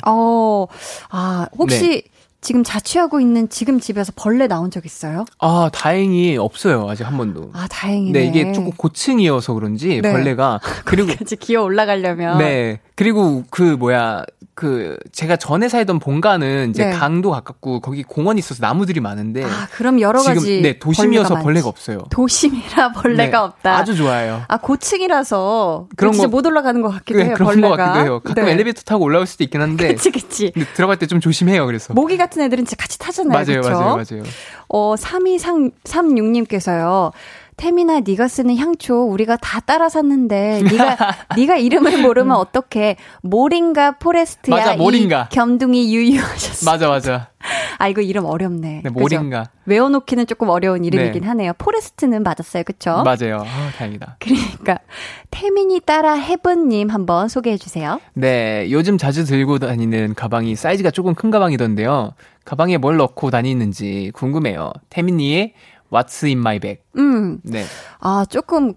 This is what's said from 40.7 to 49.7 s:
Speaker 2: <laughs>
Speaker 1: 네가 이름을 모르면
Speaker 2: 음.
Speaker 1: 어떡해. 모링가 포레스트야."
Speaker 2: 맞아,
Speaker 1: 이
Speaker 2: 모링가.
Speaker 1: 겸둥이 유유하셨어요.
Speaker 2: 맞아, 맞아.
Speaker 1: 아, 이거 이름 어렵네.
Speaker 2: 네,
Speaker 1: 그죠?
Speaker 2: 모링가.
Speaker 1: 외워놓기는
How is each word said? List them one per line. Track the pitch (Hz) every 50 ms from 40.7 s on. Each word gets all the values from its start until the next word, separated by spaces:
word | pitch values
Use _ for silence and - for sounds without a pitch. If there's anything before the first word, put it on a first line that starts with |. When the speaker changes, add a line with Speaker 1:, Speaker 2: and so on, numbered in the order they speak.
| 208 233 254 269 247 - 226 202 190 - -
Speaker 2:
<laughs> | - -
Speaker 1:
네가 | 220 254 302 359
이름을 | 302 233 247 277 330 285 302 370 285
모르면 | - 247 220 247 262 262 254
Speaker 2:
음. | 202
Speaker 1:
어떡해. | 185 - - 262 254 - - 220 208 214 190 - - - - -
모링가 | - 185 190 226 262 294 339 339 339 339 311 294 285 285 277 -
포레스트야." | - 339 349 339 330 330 - - - 262 170
Speaker 2:
맞아, | 180 220 220 180
Speaker 1:
이 |
Speaker 2:
모링가. | 160 165 196 247 240 214 185 156 135 117 -
Speaker 1:
겸둥이 | - 254 233 240 247 233 262 254 247 247 240 220 220
유유하셨어요. | 233 233 240 277 269 - - - - - - - - 165 165
Speaker 2:
맞아, | 165 160 160 147
맞아. | 143 135 127 131 127 123 120 - _ _ - - - 226 - - -
Speaker 1:
아, | - 190
이거 | 202 190 214
이름 | 208 185 190 208 175
어렵네. | 156 156 170 190 185 175 165 160 156 151 156 160
Speaker 2:
네, | 135
Speaker 1:
그죠? | 120 123
Speaker 2:
모링가. | 131 147 160 156 151 139 127 117 113 - _ _ -
Speaker 1:
외워놓기는 | 190